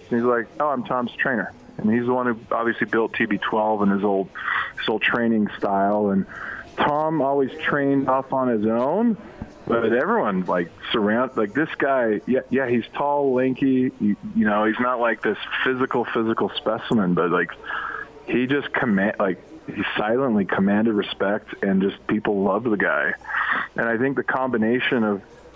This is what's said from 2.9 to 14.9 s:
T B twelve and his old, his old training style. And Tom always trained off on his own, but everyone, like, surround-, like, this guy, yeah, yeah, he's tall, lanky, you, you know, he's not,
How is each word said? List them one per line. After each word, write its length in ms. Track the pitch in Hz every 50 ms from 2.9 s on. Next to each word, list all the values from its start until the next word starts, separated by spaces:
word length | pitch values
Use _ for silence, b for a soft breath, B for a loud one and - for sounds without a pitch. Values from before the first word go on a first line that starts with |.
| - 113 113 104 -
T 120 | - 120
B 120 | 104 107
twelve 460 | 95 - - - 110 107 107 107 101 104
and 80 | 98
his 120 | 98 98 95
old, 260 | 104 98 95 95 - - B B B B B B B B -
his 100 | - -
old 140 | 113 104 -
training 460 | - 120 123 117 117 113 110 104 98 -
style. 520 | - - 104 98 98 98 101 104 107 107 101
And 160 | 98 95 92 B B B B B B B B B B
Tom 440 | - - - 147 151 156 160 160 156
always 300 | 131 139 139 143 139 120 - -
trained 500 | - - 151 143 139 139 139 139 135 131
off 240 | 131 135 131 - 143
on 140 | 131 131
his 180 | 127 120 107 101
own, 520 | 110 113 117 123 139 165 202 233 240 214 - B B B B B B B - -
but 240 | - - 117 117 - 113
everyone, 520 | 120 147 185 233 226 151 107 98 92 90
like, 260 | 87 87 90 87 - - - - -
surround-, 440 | - 120 101 104 107 117 131 123 -
like, 180 | 120 110 101 104
this 160 | 135 160 156 -
guy, 440 | - 156 139 139 131 120 113 107 101 -
yeah, 140 | - 123 127 - -
yeah, 180 | 120 131 135
he's 180 | 120 123 117 110 - -
tall, 400 | - 147 143 143 143 143 139 127
lanky, 580 | 123 131 131 131 - 135 135 131 127 127 131 - -
you, 160 | - 104 101 - - 110 101
you 100 | - 110
know, 180 | 107 104 104 107
he's 160 | 110 107 -
not, 200 | 123 123